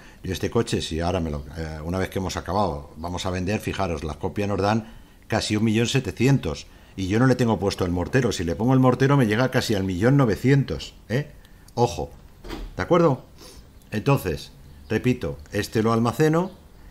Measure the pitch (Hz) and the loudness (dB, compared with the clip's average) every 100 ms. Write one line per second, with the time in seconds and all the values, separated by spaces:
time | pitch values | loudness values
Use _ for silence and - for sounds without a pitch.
0 | - - 90 90 95 117 113 98 - 80 | -14 -12 -8 -4 -2 -2 0 -2 -4 -4
1 | 85 92 80 73 71 80 78 78 78 92 | -2 -2 -2 -6 -8 -10 -10 -8 -6 -4
2 | 90 98 92 85 82 98 95 73 71 78 | -4 -4 -6 -6 -4 -2 -2 -4 -10 -12
3 | 87 90 95 92 90 107 - 82 95 76 | -8 -6 -4 -4 -2 -4 -4 -4 -4 -4
4 | 78 73 92 - 101 98 101 113 110 - | -8 -8 -8 -4 -4 0 0 0 -2 -14
5 | - - - 107 - 107 113 107 117 131 | -20 -20 -6 -4 0 0 2 2 2 0
6 | 95 - 123 135 82 73 - - - - | -2 0 2 2 0 -8 -10 -20 -14 -8
7 | 92 107 131 127 117 95 98 - 90 90 | -2 2 4 4 2 2 0 0 -2 -2
8 | 85 127 120 92 85 80 120 131 127 127 | 0 0 0 -2 -4 0 2 4 4 4
9 | 135 143 110 104 127 127 - 101 95 90 | 4 4 4 2 0 0 0 -2 -2 2
10 | 117 143 120 90 123 143 139 73 - - | 4 4 4 2 2 2 2 -4 -10 -16
11 | - 123 151 - - - - - 120 - | -6 -4 -6 -12 -20 -20 -8 0 0 0
12 | - - - - - - - - 92 175 | -10 -12 -20 -20 -14 -12 -10 -6 2 4
13 | 165 127 - - - - - - - 107 | 4 2 -6 -20 -20 -20 -20 -20 -10 -2
14 | 135 139 90 73 - - - - - 110 | 2 2 0 -6 -8 -20 -20 -16 -4 0
15 | 127 123 78 69 - 101 101 113 110 117 | 0 0 -4 -8 -8 -6 -2 0 2 2
16 | 117 113 156 160 190 - - - - | 0 2 2 2 -2 -8 -20 -20 -20